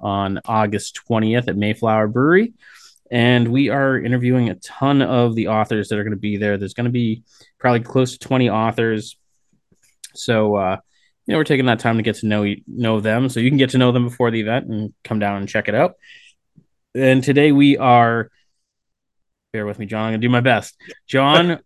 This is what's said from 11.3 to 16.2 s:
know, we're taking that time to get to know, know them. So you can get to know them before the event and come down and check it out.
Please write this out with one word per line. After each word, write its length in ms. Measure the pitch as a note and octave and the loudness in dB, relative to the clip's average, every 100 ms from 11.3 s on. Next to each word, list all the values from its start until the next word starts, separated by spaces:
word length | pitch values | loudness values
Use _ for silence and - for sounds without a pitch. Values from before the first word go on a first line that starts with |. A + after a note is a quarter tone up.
know, 60 | D#3+ | -2
we're 60 | |
taking 200 | D3+ C#3 | 0 0
that 140 | B2+ A2+ | 2 0
time 180 | A#2+ A2+ | 0 0
to 60 | |
get 140 | A2 G#2 | -2 -4
to 100 | G#2+ | -2
know, 200 | G#2+ G2+ G2 - | 0 -2 -4 -10
know 340 | - A2+ A2 | -4 -2 0
them. 300 | G#2+ A2+ C3 | 0 0 -2
So 100 | B2 | 0
you 80 | B2 | 0
can 60 | C#3+ | 2
get 140 | B2+ | 2
to 80 | B2+ | 4
know 120 | B2 | 2
them 140 | B2 | 2
before 260 | A#2+ A#2+ A#2+ | -2 0 -2
the 100 | A2+ | 0
event 240 | G#2+ B2 - | -2 -4 -4
and 260 | A2 G#2 - | -8 -8 -12
come 160 | - A2 | -6 -2
down 200 | G2+ G2+ | -2 -4
and 100 | G2 | -4
check 180 | A2 G#2 | -4 -2
it 80 | |
out. 200 | A2 F3+ - - - | 0 0 -2 -20 -20